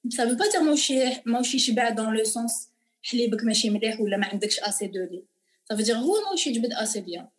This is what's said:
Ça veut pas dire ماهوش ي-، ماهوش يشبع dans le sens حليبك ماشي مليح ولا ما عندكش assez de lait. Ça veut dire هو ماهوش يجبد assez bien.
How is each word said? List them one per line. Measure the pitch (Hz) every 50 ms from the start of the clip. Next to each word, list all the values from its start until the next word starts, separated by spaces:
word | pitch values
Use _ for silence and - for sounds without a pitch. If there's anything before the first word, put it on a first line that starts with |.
| - 240
Ça | - - 240
veut | 233 254
pas | 226 403 415
dire | 415 359
ماهوش | 320 302 294 294 - -
ي-، | 269 262 262 254 254 - -
ماهوش | 233 233 247 247 - -
يشبع | 262 - 262 220 240 233 233 220
dans | 220 220 220 220 220
le | 220
sens | 220 - 240 233 233 - - - _ _ _ _ _ _ _
حليبك | - - 247 240 240 226 214 214 233
ماشي | 220 220 - - 214
مليح | 208 208 220 220 220 220
ولا | 214 202 196
ما | 196 202
عندكش | 190 202 202 208 208 - -
assez | - 208 202 - 208
de | 190 - 185 185 175
lait. | 180 185 - _ _ _ _ _ _ _ _ -
Ça | 220
veut | 208 214
dire | 220 233
هو | 233 254 311 403 427 403
ماهوش | 392 381 330 -
يجبد | 302 233 226 226 240
assez | - - 220 214 - 214
bien. | 185 175 170 170 - - _